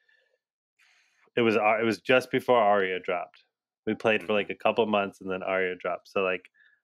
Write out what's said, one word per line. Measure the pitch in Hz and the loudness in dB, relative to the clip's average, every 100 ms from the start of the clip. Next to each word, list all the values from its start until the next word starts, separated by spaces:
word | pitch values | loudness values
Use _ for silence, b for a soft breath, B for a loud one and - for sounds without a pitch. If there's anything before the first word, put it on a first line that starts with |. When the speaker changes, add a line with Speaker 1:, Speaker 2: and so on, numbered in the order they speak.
| _ _ _ _ _ _ _ _ b b b b b - | _ _ _ _ _ _ _ _ b b b b b 0
Speaker 1:
it | |
was, | 113 107 | 2 2
uh, | 107 110 | 2 2
it | |
was | 117 104 | 0 -2
just | - 127 127 | 2 2 2
before | 131 - 123 | -4 2 2
Aria | 104 104 95 92 | 4 4 2 -4
dropped. | 92 87 87 _ _ _ _ _ - | -4 -6 -6 _ _ _ _ _ -8
We | |
played | 107 117 107 | -2 0 -2
for, | 87 | 0
Speaker 2:
Mm-hmm. | |
Speaker 1:
like, | 104 95 | -2 -2
a | |
couple | 95 110 107 107 | -4 -2 0 0
months | 104 101 - | 0 -2 -8
and | 95 | -8
then | 92 | -6
Aria | 92 95 92 90 | -4 -2 -4 -6
dropped. | 90 85 - | -8 -8 -6
So, | 101 | -4
like, | 95 92 - b b b | -2 -4 -8 b b b